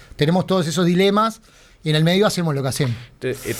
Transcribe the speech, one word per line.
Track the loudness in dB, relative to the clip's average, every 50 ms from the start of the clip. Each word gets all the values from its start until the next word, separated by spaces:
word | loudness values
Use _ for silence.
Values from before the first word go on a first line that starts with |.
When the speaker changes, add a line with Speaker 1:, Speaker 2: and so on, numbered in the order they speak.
| -20 -20 -2
Speaker 1:
tenemos | 0 0 2 2 0 0
todos | 0 0 0 0
esos | -2 -2 0 0
dilemas | 2 2 2 2 2 2 2 0 0 -4 -8 _ -20 _ -20 -20 -20 -20 _ -4
y | -2
en | 0
el | 2 2
medio | 2 2 4 2
hacemos | 2 2 0 -2 -2 -2
lo | -2
que | -2 -4
hacemos. | -2 -2 -2 -2 -2 -6 -10 -20 -18 -8
Speaker 2:
Te-, | -6 -6
eh, | -6 -6 -6 -8 -8